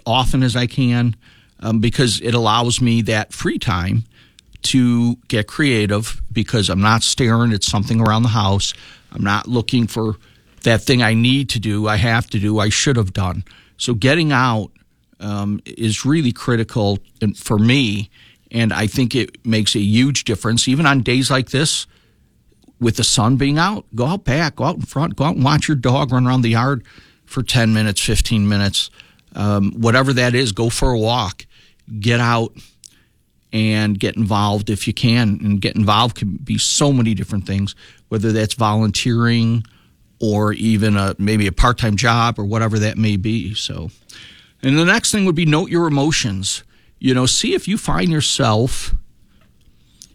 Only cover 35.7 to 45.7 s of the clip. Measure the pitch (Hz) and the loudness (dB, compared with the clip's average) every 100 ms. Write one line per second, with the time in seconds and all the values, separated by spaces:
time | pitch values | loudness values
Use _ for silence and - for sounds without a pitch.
35.7 | - 107 104 120 - 104 76 131 107 - | 0 2 2 2 -2 -6 -6 -4 -4 -2
36.7 | - 147 131 113 95 95 101 90 98 98 | 0 2 2 2 -2 -4 -6 -4 -4 -4
37.7 | - - - - 107 110 110 107 - 107 | -8 -20 -20 -6 -2 0 0 -2 0 0
38.7 | 107 107 - 127 117 117 117 113 117 - | 2 0 0 0 0 2 2 2 0 -4
39.7 | _ _ _ _ - 110 104 107 101 113 | _ _ _ _ -6 -2 0 0 0 0
40.7 | 107 107 101 98 87 101 107 98 - 123 | 2 2 2 0 -2 0 0 0 2 2
41.7 | 117 110 101 120 117 117 113 101 110 113 | 2 0 0 2 2 2 -2 -4 -2 0
42.7 | 107 107 - 110 101 107 113 90 107 - | 0 0 0 0 0 -2 -4 -4 -6 -8
43.7 | 90 78 - - - - - _ _ 135 | -8 -12 -14 -20 -20 -20 -20 _ _ 0
44.7 | 151 175 226 - 214 190 160 160 151 165 | 2 2 2 0 0 0 2 2 2 2